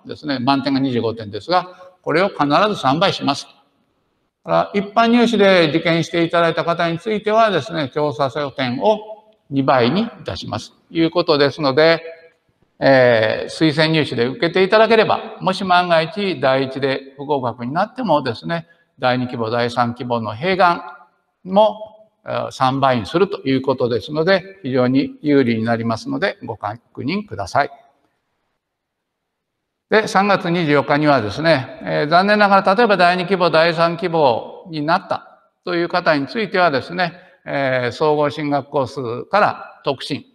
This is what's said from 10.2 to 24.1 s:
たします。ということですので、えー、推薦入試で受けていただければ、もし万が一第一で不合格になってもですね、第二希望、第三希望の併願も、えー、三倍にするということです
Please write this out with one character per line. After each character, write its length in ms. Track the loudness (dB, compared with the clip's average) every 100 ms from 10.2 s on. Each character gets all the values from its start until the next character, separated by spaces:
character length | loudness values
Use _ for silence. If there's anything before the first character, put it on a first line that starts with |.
| -12
た 100 | -12
し 120 | -8
ま 120 | -10
す。 120 | -10
と 60 | _ _
い 140 | -2 0
う 60 |
こ 120 | 0
と 140 | 2 2
で 140 | 2
す 100 | 0
の 120 | 0
で、 280 | 4 4 2 -4 -18 -20 _ _ _ _ 0
え 680 | 4 6 6 4 2 -2 -6
ー、 0 |
推 260 | 0 0 2
薦 120 | 2
入 120 | 2 0
試 100 | -2
で 100 | -2
受 140 | -2
け 120 | -2
て 120 | 0
い 60 | 4
た 80 | 4
だ 100 | 4
け 80 | 4
れ 100 | 2
ば、 320 | 0 -4 -6
も 120 | -4
し 100 | -2
万 260 | 2 2 4
が 120 | 2
一 380 | 0 -4 -6 -2
第 240 | 0 0
一 160 | -2 -2
で 340 | -2 -4 -8 -12
不 80 | -4
合 160 | -4
格 240 | -4 -6 -6
に 80 |
な 100 | -4
っ 120 | -6 -4
て 80 |
も 200 | 0 0
で 120 | -2 -6
す 120 | -6
ね、 200 | -8 -10 _ _ -4
第 220 | -2 0
二 80 | -2
希 100 | -4
望、 120 | -4
第 200 | -2 -2
三 240 | 0 -2 -2
希 100 | -4
望 160 | -4
の 120 | -4
併 220 | -4 -2 2
願 260 | 2 2 -6 -20 _ _ _ _
も、 420 | -2 2 2 0 -14 -20 _ _ -8
え 40 |
ー、 220 | -6 -6
三 280 | -2 0 2
倍 200 | 2 0
に 60 | 0
す 120 | -2
る 100 | -2
と 140 | -2 -2
い 80 | -2
う 60 |
こ 140 | 0 -2
と 140 | 0
で 120 | -2
す 100 | -4